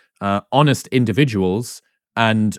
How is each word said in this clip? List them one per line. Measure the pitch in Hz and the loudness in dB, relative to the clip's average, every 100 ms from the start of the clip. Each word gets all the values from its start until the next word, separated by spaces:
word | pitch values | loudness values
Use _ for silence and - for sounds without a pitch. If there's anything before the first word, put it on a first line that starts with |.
| _ _ | _ _
uh, | 101 101 - | -6 -4 -2
honest | 131 147 123 - | 2 2 0 -2
individuals | 127 113 104 143 104 92 98 123 - _ _ _ - | -2 0 0 0 0 -2 -2 -6 -14 _ _ _ -2
and | 113 110 107 | 0 2 0